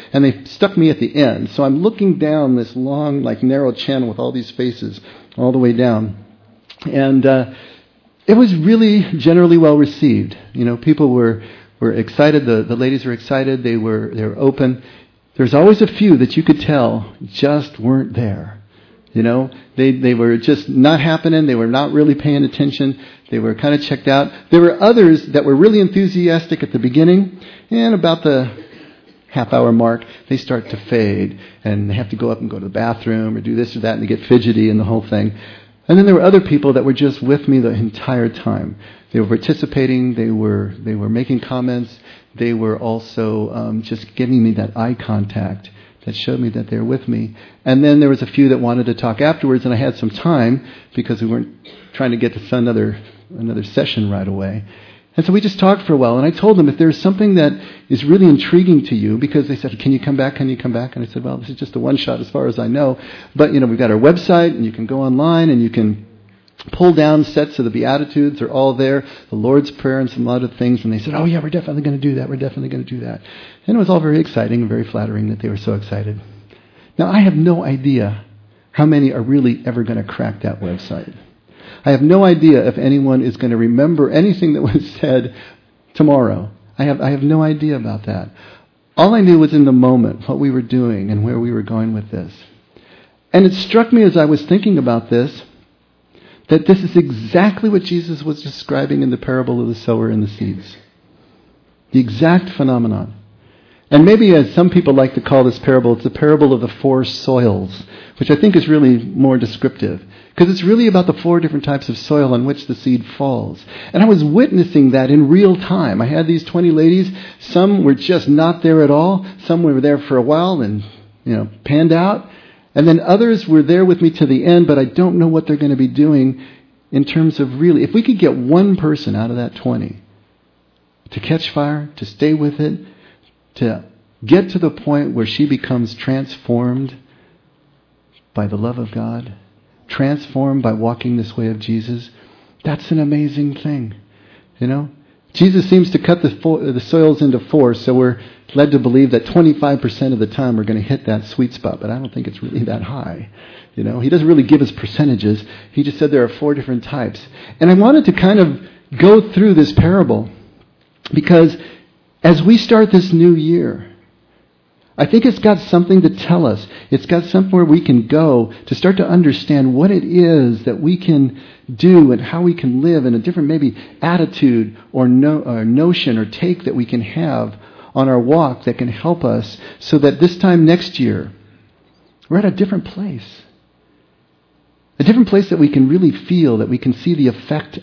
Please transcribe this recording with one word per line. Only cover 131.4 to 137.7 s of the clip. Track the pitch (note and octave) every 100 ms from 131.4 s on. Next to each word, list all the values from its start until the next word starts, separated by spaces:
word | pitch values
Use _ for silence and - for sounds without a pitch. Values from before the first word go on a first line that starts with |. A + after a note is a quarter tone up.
| -
fire, | D#3 D3 D3+ D3 -
to |
stay | G#2 - D3
with | D3+ D3 D3
it, | D3+ - - _ _ _ _ _ _
to | - A#2+ G#2+ - _ _ _
get | A2 F3 F#3+
to | F3+
the | E3
point | - - C#3+ C#3+
where | B2 A2
she | -
becomes | D3 C3 - B2 A2+
transformed | G#2+ - C3 C3+ - - A#2+ B2 B2+ C3+ - _ _ _ _ _ _ _